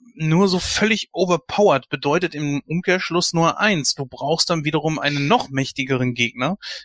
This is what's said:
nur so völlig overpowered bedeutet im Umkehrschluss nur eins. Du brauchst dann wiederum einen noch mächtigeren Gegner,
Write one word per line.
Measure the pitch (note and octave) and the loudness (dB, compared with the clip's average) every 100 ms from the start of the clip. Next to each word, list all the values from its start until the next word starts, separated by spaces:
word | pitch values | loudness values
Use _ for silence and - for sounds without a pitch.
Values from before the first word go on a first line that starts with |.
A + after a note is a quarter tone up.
| - | -16
nur | - D#3+ E3 G3 | -6 2 4 4
so | F3+ | 2
völlig | - - A3 G#3+ - | -2 0 0 0 -4
overpowered | - F3+ E3 - - G#3 C#3 - | -2 0 0 0 2 4 4 0
bedeutet | C#3+ C#3+ E3 F3 D3 | -4 0 0 0 -4
im | D3 C#3+ | -4 -4
Umkehrschluss | - E3 F#3 F#3 - E3+ - | -4 -4 0 -2 0 -2 0
nur | E3+ E3 - | 2 2 2
eins. | G#3 F3+ B2+ - | 0 0 0 -2
Du | C3 | -6
brauchst | - C#3 E3 - | -6 -2 0 0
dann | E3 | -2
wiederum | D3 D3+ D#3 D3+ | 0 0 0 -2
einen | C#3+ D3 C#3+ | -2 0 2
noch | A#3+ - | 2 0
mächtigeren | C3+ C3+ - C3 C3 B2+ | -4 -4 -4 -2 0 0
Gegner, | A#2+ A#2 A#2+ C3+ G3 - - | 0 -2 -2 -4 -4 -8 -14